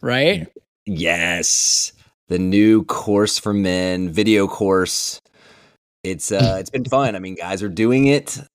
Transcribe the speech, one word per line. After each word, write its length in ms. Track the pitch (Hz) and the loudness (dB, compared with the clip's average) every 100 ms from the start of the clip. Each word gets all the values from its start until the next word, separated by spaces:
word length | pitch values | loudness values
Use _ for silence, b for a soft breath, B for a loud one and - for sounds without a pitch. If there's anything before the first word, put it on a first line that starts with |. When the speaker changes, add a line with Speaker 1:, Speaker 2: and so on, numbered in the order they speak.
Speaker 1:
right? 460 | 120 123 156 196 160 - - _ - 85 | -2 0 2 0 -6 -16 -20 _ -8 -4
Speaker 2:
Yes. 960 | 82 85 85 87 - - - - - b b _ - | -2 0 -2 -2 0 0 0 0 -4 b b _ -6
The 120 | 90 | -2
new 440 | 92 101 107 110 82 | 2 4 6 6 2
course 520 | - - 101 104 - | -4 0 2 2 0
for 160 | 107 | -2
men, 560 | 101 95 92 92 92 92 | 0 0 0 -2 -2 -2
video 380 | 80 107 104 98 | 0 2 4 2
course. 760 | - 98 95 90 - - - b b b b b b _ _ | 0 2 2 0 -4 -6 -10 b b b b b b _ _
It's, 280 | 92 85 - | -10 -8 -4
uh, 260 | 98 117 95 | 0 2 0
it's 100 | 92 | -4
been 160 | 131 123 | -6 -2
fun. 300 | 135 135 98 | 0 0 -4
I 40 | |
mean, 160 | 92 90 | -8 -10
guys 260 | 85 95 | -8 -6
are 80 | 101 | -6
doing 380 | 82 113 127 139 | 0 2 4 4
it. 320 | 143 - - - | 2 -2 -12 -16